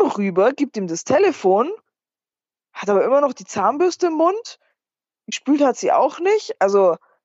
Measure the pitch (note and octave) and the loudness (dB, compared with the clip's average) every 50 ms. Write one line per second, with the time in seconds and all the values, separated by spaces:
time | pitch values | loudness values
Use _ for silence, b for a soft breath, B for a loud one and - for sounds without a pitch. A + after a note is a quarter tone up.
0 | G4+ C#4 - G#3 G3+ G3 F3 F#3 G3 B3+ C4+ - C#4+ B3 - A3 F#3+ E3+ E3 E3 | 0 0 0 -2 -4 -2 0 2 2 2 0 -2 -6 -6 -4 -8 -6 -6 -8 -8
1 | - - C4 D#4+ G#4 F#4 C#4 - - F#3 F#3+ G#3 B3+ E4+ G#4+ - _ _ _ _ | -2 0 2 2 2 2 0 0 0 2 2 2 0 -2 -6 -12 _ _ _ _
2 | _ _ _ _ _ _ _ _ _ _ _ _ _ _ - - - G3 G3+ F#3+ | _ _ _ _ _ _ _ _ _ _ _ _ _ _ -16 -10 -4 0 0 2
3 | - G#3+ C4 C#4+ C#4+ C4+ B3 - F#3+ - - G#3 F#3 G#3+ C4+ D4 F4+ F4+ - - | 2 2 2 2 2 0 -4 -6 -14 -10 -6 -2 -2 0 0 0 -2 -2 0 -2
4 | F4+ E4+ D#4+ D#4 D#4+ F4 G4 A4+ - - - _ _ _ _ _ _ _ _ _ | -2 -2 0 2 0 0 0 -2 -8 -14 -20 _ _ _ _ _ _ _ _ _
5 | _ _ _ _ - - - - - C4 D4 C#4+ C#4+ C4 A3 - G3 - - - | _ _ _ _ -16 -14 -12 -8 -2 0 2 2 2 0 0 0 0 0 2 2
6 | A#3+ D#4 - - E4+ F#4+ G#4+ G#4+ - - - - - G3 G3+ G3 F#3+ F3+ D#3+ - | 2 0 -2 -2 0 0 0 0 -2 -6 -4 -2 0 2 4 4 4 4 2 -2
7 | _ _ _ _ | _ _ _ _